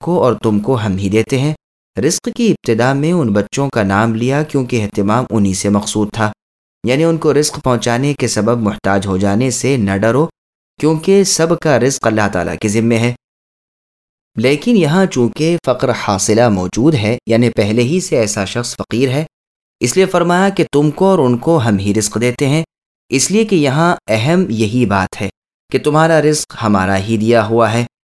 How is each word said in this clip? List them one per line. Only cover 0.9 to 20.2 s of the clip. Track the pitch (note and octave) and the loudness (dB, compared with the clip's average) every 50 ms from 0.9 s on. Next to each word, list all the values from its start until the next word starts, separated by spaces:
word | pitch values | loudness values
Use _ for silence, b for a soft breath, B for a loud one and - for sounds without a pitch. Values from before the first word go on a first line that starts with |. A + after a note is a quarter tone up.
| F#2 F#2+ | -4 -2
ہی | G#2 F#2+ | -2 0
دیتے | G2+ A2 A2 - C#3 B2+ | 0 0 0 0 0 -2
ہیں۔ | C3+ D3+ D3+ - _ _ _ _ _ _ - A#2 | 0 -2 -4 -6 _ _ _ _ _ _ -6 -2
رزق | A2 D#3 F#3 - - B3 A3+ | -2 0 0 -2 -4 -6 -4
کی | - A#3 G#3+ | 0 0 0
ابتدا | D#3+ - - A#2 A2+ A2 A#2+ C3 C#3 | 0 0 0 -2 0 2 2 0 0
میں | C#3 D3 D#3+ | 0 0 0
ان | F3+ F3 D3 A2 G2+ | 0 0 0 0 0
بچوں | G#2 G2+ - - C#3+ C#3+ C3+ | 0 -2 -2 -2 -4 -4 -2
کا | - A#2 G2+ | -2 -2 0
نام | F#2+ G2 G2+ A2+ A#2 A2 | 0 2 2 0 0 0
لیا | A2 A#2+ B2+ C3+ D3 D#3 | 0 0 0 0 -2 -2
کیونکہ | D3+ - C#3 B2+ B2 B2 A#2 G#2 | -2 -2 -4 -2 -2 -2 -2 -2
اہتمام | G2+ - A2 G2 G2+ A2 B2 C3 - | -2 -4 -2 -2 0 0 0 -2 -2
انہی | A2 A2 G2+ G2 F#2 | 0 0 0 0 0
سے | - - G2+ | -2 0 0
مقصود | G#2 G2+ G2+ - - G#2+ G#2+ G#2 | 0 0 0 -2 -2 -2 -2 -2
تھا، | - A2 G#2+ G#2+ G#2 _ _ _ _ _ _ _ _ _ - | -2 -4 -4 -4 -4 _ _ _ _ _ _ _ _ _ -4
یعنی | A2 B2+ D3 E3 | -2 0 2 2
ان | E3 E3 D#3 | 2 0 0
کو | D#3 D#3 C3+ | 0 2 2
رزق | C#3+ D3+ - - D3+ - | 2 0 -2 -2 -4 -2
پہنچانے | C3 B2 A#2 - A#2+ A#2 A#2+ C#3 C#3+ C#3+ | -2 -2 0 0 -2 -2 0 0 -2 -2
کے | - B2+ A2 | -2 -2 -2
سبب | - G#2+ G#2 A2+ A#2+ A#2+ | -2 0 0 0 0 0
محتاج | A2 G2+ G2+ - - F#2+ G2 G2 F#2+ G2+ | 0 -2 -4 -2 -2 -2 -2 0 0 -2
ہو | F#2+ F#2 | -2 0
جانے | G2+ G2 G2+ A2 C3 C3 | 0 0 0 0 0 -2
سے | A2 - - B2 C#3 B2+ | -2 -2 -2 -2 0 0
نہ | G2+ G2 F#2+ G2 | 0 0 0 0
ڈرو | G#2 A2+ A#2+ C3+ D#3+ E3 - _ _ _ _ _ _ _ _ - | 0 2 2 2 0 -2 -4 _ _ _ _ _ _ _ _ -2
کیونکہ | - D#3 D#3+ D#3 D#3+ F#3+ G3 G3+ F#3+ | 0 0 0 0 2 2 4 4 4
سب | F#3 - - D#3+ E3 E3+ - | 2 0 0 0 0 0 0
کا | - D#3 C#3 A2+ | 0 0 2 2
رزق | A#2+ C#3 C3+ - - A2+ | 2 0 0 0 -2 -2
اللہ | A2 A2 G#2 G2+ G2+ | 0 0 0 0 -2
تعالیٰ | F2+ F2 F2 E2+ D#2+ | -4 -4 -4 -6 -4
کے | - G#2 | -2 -2
ذمے | G2+ A2+ A2 A#2 A#2 A2 | 0 0 2 2 2 2
ہے۔ | A#2 B2 B2 - _ _ _ _ _ _ _ _ _ _ _ _ _ _ _ _ _ _ _ _ _ _ - A2 | 0 -2 -4 -6 _ _ _ _ _ _ _ _ _ _ _ _ _ _ _ _ _ _ _ _ _ _ -6 0
لیکن | A2+ C3 D3 D3+ - A#3+ A#3+ G3+ | 0 2 2 2 2 2 2 4
یہاں | E3 C#3+ D#3+ F#3+ F#3+ | 4 2 2 2 2
چونکہ | F#3 - B2+ A#2+ A2+ - - D3+ E3 F3 E3 - | 2 2 0 0 0 0 0 0 0 0 0 0
فقر | C3+ A#2+ - C3+ C3 | -2 -2 0 0 -2
حاصلہ | A2+ - - G#2+ G2+ F#2+ - - G#2 A2+ B2 A#2+ | -2 -2 -2 -2 -2 -2 -2 -2 0 2 2 2
موجود | G2+ F#2 F2+ F2+ - G#2+ B2 D#3+ D#3 | 2 0 -2 -4 -2 0 2 2 2
ہے، | A#2 G#2+ G#2+ A#2+ A#2 - | 2 0 0 -2 -2 -2
یعنی | - A2+ A2+ B2 A#2 | 0 2 2 2 2
پہلے | - - G#2 G2+ G#2+ A#2+ | 2 0 -2 0 2 0
ہی | A#2+ B2+ E3+ F#3 | 0 0 0 -2
سے | - - D3+ B2+ | -2 -2 0 0
ایسا | A2 G#2 - G#2+ G2 | 0 0 -2 -4 -6
شخص | F#2 - A#2+ A#2+ - - | -4 -4 -6 -6 -6 -8
فقیر | - F#2+ - - A#2 C3+ B2+ | -10 -8 -6 -2 0 0 0
ہے، | B2 C#3+ D#3+ - _ _ _ _ _ _ _ _ _ - | 0 -2 -4 -6 _ _ _ _ _ _ _ _ _ -4
اس | A#2+ B2 - | -4 -2 2
لیے | F#3 F#3 | 2 2
فرمایا | F#3 F#3 F3 | 2 2 0